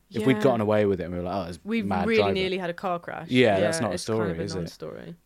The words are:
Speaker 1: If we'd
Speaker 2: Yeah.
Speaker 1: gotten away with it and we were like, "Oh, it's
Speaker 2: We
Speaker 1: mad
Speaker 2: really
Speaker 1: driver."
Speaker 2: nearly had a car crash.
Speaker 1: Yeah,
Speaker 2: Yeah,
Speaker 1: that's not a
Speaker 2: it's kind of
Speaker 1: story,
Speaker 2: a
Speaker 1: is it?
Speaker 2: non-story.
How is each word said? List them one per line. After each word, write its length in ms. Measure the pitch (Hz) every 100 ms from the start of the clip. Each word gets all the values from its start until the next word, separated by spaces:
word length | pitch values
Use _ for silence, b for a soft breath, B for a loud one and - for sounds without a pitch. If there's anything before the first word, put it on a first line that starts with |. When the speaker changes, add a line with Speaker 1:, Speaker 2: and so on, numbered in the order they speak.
| _
Speaker 1:
If 140 | -
we'd 120 | 214 127
Speaker 2:
Yeah. 40 |
Speaker 1:
gotten 200 | 139 117
away 240 | 107 107 101
with 160 | 92
it 20 |
and 80 | 85
we 60 | 90
were 60 | 87
like, 200 | 98 87
"Oh, 20 |
it's 80 | 87
Speaker 2:
We 180 | 196 226
Speaker 1:
mad 240 | 196 185 220
Speaker 2:
really 160 | 220
Speaker 1:
driver." 100 | 202
Speaker 2:
nearly 240 | 196 190 185
had 140 | 175
a 40 |
car 240 | 170 190 175
crash. 300 | - - -
Speaker 1:
Yeah, 280 | 127 117 95
Speaker 2:
Yeah, 40 |
Speaker 1:
that's 180 | 104 -
not 120 | 107
a 40 |
Speaker 2:
it's 120 | 90 -
kind 120 | 110
of 60 | 104
Speaker 1:
story, 100 | 82
Speaker 2:
a 40 |
Speaker 1:
is 120 | 101
it? 40 | 92
Speaker 2:
non-story. 560 | 165 - - 53 58 170